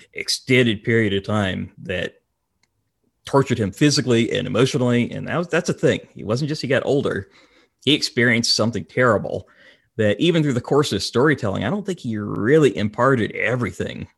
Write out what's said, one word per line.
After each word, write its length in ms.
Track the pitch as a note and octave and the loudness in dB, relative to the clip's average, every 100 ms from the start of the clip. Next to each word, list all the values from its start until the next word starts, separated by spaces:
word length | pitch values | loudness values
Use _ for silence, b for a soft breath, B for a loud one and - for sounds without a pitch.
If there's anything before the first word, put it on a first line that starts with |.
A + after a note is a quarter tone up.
| B | B
extended 720 | - - - - B2+ A#2+ G2+ | -10 -6 -6 0 2 2 0
period 300 | - A2+ G#2+ | 0 0 2
of 100 | G2 | -2
time 480 | G2 G#2+ F#2+ F#2+ F2+ - | -2 -2 -2 -4 -8 -12
that 380 | F2+ F2+ - - _ _ _ _ _ _ _ _ _ _ | -8 -6 -6 -10 _ _ _ _ _ _ _ _ _ _
tortured 320 | - C#3 C3+ A#2+ | 0 2 2 0
him 140 | G2 | -2
physically 640 | - D3 - B2+ A#2 A#2 | 2 2 2 2 2 0
and 160 | G2+ G2 | -2 -2
emotionally. 600 | G#2 B2+ C#3 B2 A#2+ A2+ | 0 0 2 0 0 -2
And 160 | G#2 G2 | -6 -6
that 80 | C3+ | -6
was, 100 | F3 | -2
that's 220 | - - | -2 -2
a 40 | |
thing. 260 | D3 D3+ - - - | 0 0 0 -6 -10
It 100 | F#2 | -4
wasn't 220 | A#2+ D3 | -4 -4
just 120 | D#3 | -4
he 60 | A#2+ | -2
got 180 | C3 | 0
older. 460 | - C#3 - - - b b b b _ | 0 0 0 -4 -8 b b b b _
He 100 | B2+ | 0
experienced 600 | D3 - - A#2+ A#2 A#2 - | 0 0 0 2 2 0 0
something 280 | A2 G2+ | 0 -4
terrible 640 | E2+ - B2+ G2+ - G1+ b b b b b | -4 0 2 2 -2 -10 b b b b b
that 240 | - G#2 G#2 | -2 0 2
even 240 | E3+ E3 | 2 2
through 120 | D3 | 2
the 60 | A#2+ | -2
course 300 | - C#3+ D3 | 0 0 2
of 60 | G2+ | -2
his 100 | - | -2
storytelling, 580 | A#2 D3+ C#3+ G#2+ G2 | 2 2 2 -2 -2
I 60 | G2+ | -4
don't 160 | G3+ F#3+ | -4 -6
think 140 | F3 | -8
he 160 | B2 G#2+ | -6 -6
really 600 | G#2 G#2+ G#2+ D#3 C#3 - | -6 -2 4 6 4 2
imparted 540 | G#2 - B2+ B2+ G2+ F#2+ | -4 2 2 2 0 -2
everything 720 | G2 B2 G#2 - - - - | -2 -2 -4 -4 -8 -8 -14